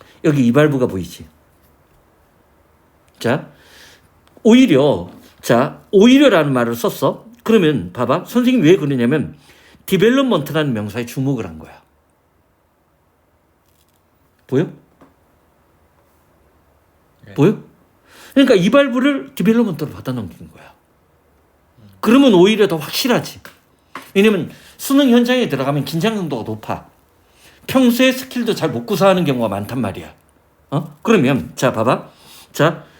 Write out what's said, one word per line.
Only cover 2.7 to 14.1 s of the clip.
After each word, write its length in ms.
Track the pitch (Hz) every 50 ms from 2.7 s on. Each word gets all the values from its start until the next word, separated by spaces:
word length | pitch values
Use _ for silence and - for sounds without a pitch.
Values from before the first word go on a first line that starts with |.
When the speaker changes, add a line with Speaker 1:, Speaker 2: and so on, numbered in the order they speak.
| _ _ _ _ _ _ _ _ _
Speaker 1:
자, 320 | _ - 113 131 175 - - - _ _ _ - - - - - _ _ _ _ _ _ _ _ - -
오히려, 680 | 220 226 254 262 220 156 123 143 147 113 87 87 - - - - - _ _
자, 420 | - - 123 117 139 151 - - - _
오히려라는 640 | - 196 208 247 262 277 294 262 202 165 147 147 131
말을 200 | 123 120 117 117
썼어. 520 | 117 - 190 - - 175 175 - - - - - _ -
그러면 480 | - 226 214 170 151 147 110 87 87 -
봐봐. 320 | 120 123 113 139 180 -
선생님이 420 | - - 240 247 247 254 240 156
왜 100 | 151 190
그러냐면 600 | 170 151 143 139 123 117 120 151 143 104 - - - _ _ _ _ _ _ _ _ _
디벨롭먼트라는 880 | - 190 180 190 226 262 277 277 254 208 165 139 - 143 160 151 143 117
명사에 320 | 107 104 104 101 120 117
주목을 400 | 120 - 143 131 139 139 113 107
한 140 | 82 82 78
거야. 220 | 80 - - - _ _ _ _ _ _ _ _ _ _ _ _ _ _ _ _ _ _ _ _ _ _ _ _ _ _ _ _ _ _ _ _ _ _ _ _ _ _ _ _ _ _ _ _ _ _